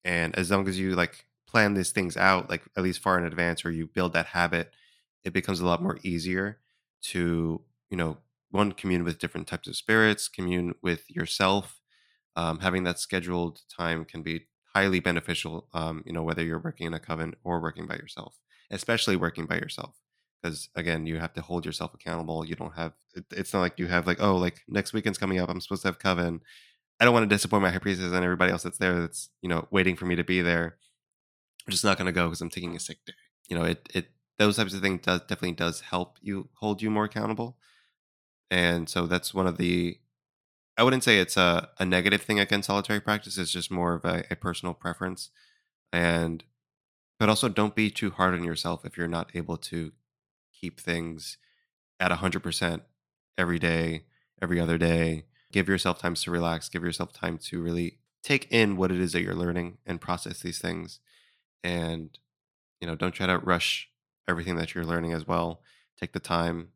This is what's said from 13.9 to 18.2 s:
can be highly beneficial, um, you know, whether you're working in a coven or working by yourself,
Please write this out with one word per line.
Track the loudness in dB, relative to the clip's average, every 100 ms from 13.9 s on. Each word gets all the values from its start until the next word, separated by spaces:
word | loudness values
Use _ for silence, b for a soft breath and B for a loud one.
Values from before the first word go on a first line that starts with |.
| -4
can | -6 -10
be | -8 -8 _ _ _
highly | 2 4 4
beneficial, | 2 0 -2 -4 -4 -10 -8
um, | -6 -4 -6
you | -8
know, | -4
whether | -2 -2
you're | -2 -4
working | -6 -8 -8
in |
a | -8
coven | -6 -6 -6 -8
or | -4 -4
working | -4 -8 -10
by |
yourself, | -10 -12 -16